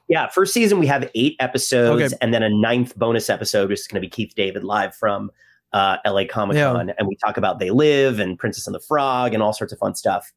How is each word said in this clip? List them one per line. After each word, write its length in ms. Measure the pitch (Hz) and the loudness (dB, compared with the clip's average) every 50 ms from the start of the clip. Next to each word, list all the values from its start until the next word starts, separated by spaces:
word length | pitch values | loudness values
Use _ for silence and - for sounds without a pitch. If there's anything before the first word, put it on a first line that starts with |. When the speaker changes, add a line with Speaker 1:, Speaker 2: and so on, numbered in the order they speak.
| _ | _
Speaker 1:
Yeah, 200 | - 165 160 127 - | 0 0 0 0 -2
first 240 | - 180 196 190 - | 0 0 0 2 2
season 260 | 240 226 202 208 185 | 2 4 4 4 4
we 80 | 160 | 4
have 240 | 135 139 139 123 - - | 2 2 0 -2 -4 -2
eight 200 | 110 131 151 156 - | 0 0 0 0 -2
episodes, 720 | 131 127 - 127 - - 127 123 120 117 117 120 117 113 - | -4 -2 -2 -4 -2 0 2 4 4 4 4 2 2 0 -2
Speaker 2:
Okay. 40 | - | -2
Speaker 1:
and 120 | 123 113 117 | 0 0 2
then 80 | 113 | 2
a 80 | 110 107 | 2 2
ninth 480 | 107 107 110 113 120 123 123 123 - | 4 4 4 4 2 0 0 -2 -2
bonus 320 | 98 113 117 117 113 - - | -2 0 0 0 0 0 -2
episode, 380 | 101 - 107 - - 104 98 | -2 -2 -2 -2 0 0 0
which 140 | 98 101 98 | 0 -2 -4
is 60 | - | -6
gonna 120 | - - 92 | -6 -6 -6
be 80 | 95 | -6
Keith 240 | - - - 107 - - | -6 -6 -8 -8 -6 -2
David 260 | - 98 98 95 104 98 | -4 -2 -2 -4 -6 -6
live 320 | 98 104 104 98 92 - | -4 -2 -2 -2 -4 -4
from, 360 | - 113 107 101 98 104 101 _ _ _ _ _ _ _ - - | -4 -2 -2 -2 -2 -6 -10 _ _ _ _ _ _ _ -2 0
uh, 240 | 101 98 95 92 - - | 2 2 2 0 0 -2
L 120 | 104 98 | 0 0
A 60 | 98 98 | 0 -2
Comic 300 | - - 110 104 98 101 | -2 -2 -4 -2 0 0
Con, 320 | 151 147 135 123 90 87 | 2 2 2 0 0 -2
Speaker 2:
Yeah. 60 | 95 - | -4 -4
Speaker 1:
and 120 | - 104 98 | -4 -4 -4
we 80 | 95 | -4
talk 180 | - - 107 - | -4 -4 -2 -2
about 240 | - 98 95 90 - | 0 0 -2 0 -2
They 120 | 92 92 | -2 0
Live 480 | 107 131 151 151 143 139 135 135 120 107 | 2 4 4 4 4 4 4 2 2 0
and 180 | 101 92 92 - | -2 -4 -4 -4
Princess 260 | - 110 - - - | -4 -6 -6 -6 -8
and 60 | - 98 | -10 -10
the 60 | 90 | -8
Frog 540 | - - 151 147 139 135 127 123 123 120 107 | -4 -2 -2 0 0 0 0 0 0 0 0
and 100 | 110 107 | 0 0
all 80 | 107 | 0
sorts 220 | 107 - 113 104 104 | 0 -2 -6 -8 -6
of 60 | - | -4
fun 160 | - 101 98 | -4 -4 -4
stuff. 360 | - - 107 95 101 - - _ | -2 -2 -2 -2 -2 -4 -10 _